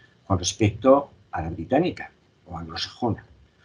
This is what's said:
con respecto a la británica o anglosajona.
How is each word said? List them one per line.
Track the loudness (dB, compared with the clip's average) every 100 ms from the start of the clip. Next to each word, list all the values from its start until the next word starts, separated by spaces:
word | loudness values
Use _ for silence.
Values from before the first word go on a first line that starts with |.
| _ _ -4
con | -2
respecto | -2 0 0 4 6 6 4 -10 _
a | -8
la | -6
británica | -8 0 0 0 -4 -14 _ _ _ -14
o | -12
anglosajona. | -10 -10 -10 -4 -2 -2 -8 -20 _ _